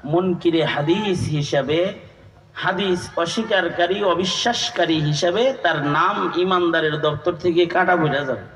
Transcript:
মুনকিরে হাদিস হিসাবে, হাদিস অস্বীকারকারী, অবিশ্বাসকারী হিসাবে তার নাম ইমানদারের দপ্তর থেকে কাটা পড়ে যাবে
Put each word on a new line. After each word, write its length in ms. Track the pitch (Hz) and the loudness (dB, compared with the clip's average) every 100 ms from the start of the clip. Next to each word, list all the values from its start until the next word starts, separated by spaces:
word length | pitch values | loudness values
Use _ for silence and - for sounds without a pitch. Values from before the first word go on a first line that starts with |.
| 147 | 0
মুনকিরে 600 | 170 185 165 175 160 147 | 0 0 0 2 2 0
হাদিস 600 | 147 147 196 208 180 156 | 0 0 0 0 -2 0
হিসাবে, 680 | 151 143 147 131 156 185 196 - - - - - | -2 0 -2 0 0 0 -4 -18 -20 -20 -20 -18
হাদিস 560 | - 175 190 202 175 - - | -6 -4 -2 -2 -2 -4 -4
অস্বীকারকারী, 880 | 170 - 220 196 170 170 175 196 | -2 -2 0 0 0 0 0 2
অবিশ্বাসকারী 960 | 202 170 185 - 233 233 - - 165 156 | 0 0 -2 -2 -2 -2 -4 -2 0 2
হিসাবে 540 | 151 147 175 196 254 | 0 0 0 2 0
তার 320 | 254 175 151 143 | 2 0 0 0
নাম 460 | 151 180 202 185 165 | 2 2 0 -2 0
ইমানদারের 680 | 185 185 175 165 156 147 | 2 2 2 2 0 0
দপ্তর 340 | 151 151 175 170 | -2 0 -4 -2
থেকে 300 | 180 165 170 | 0 2 2
কাটা 300 | 170 180 180 | 2 2 2
পড়ে 300 | 151 135 139 | 2 0 -2
যাবে 160 | 110 - | -6 -8